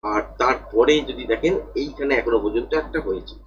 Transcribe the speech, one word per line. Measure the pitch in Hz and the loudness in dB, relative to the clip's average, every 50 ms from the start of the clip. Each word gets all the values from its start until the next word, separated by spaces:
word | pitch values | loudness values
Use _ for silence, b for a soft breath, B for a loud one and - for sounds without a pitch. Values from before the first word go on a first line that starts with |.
| - | -4
আর | - 104 104 - - - | -2 -2 -2 -4 -4 -4
তারপরে | - 123 127 131 - - - - 110 123 139 151 151 143 135 | 0 2 2 2 0 -4 -2 4 4 6 6 6 4 2 -2
যদি | 123 127 127 - | -8 -10 -2 -2
দেখেন | - - - 165 190 - - - - | 0 2 2 2 0 0 -2 -4 -4
এইখানে | 131 143 151 143 - 139 139 135 | -4 -4 -4 -6 -4 0 0 2
এখনো | 120 113 117 117 110 101 | 2 2 2 2 2 2
পর্যন্ত | 104 107 117 123 - 151 156 151 | 2 -2 -2 -2 0 -2 -2 -2
একটা | - - 160 - | -2 -6 -6 -4
হয়েছে। | 101 92 90 85 - - - - | -4 -6 -6 -6 -12 -18 -18 -20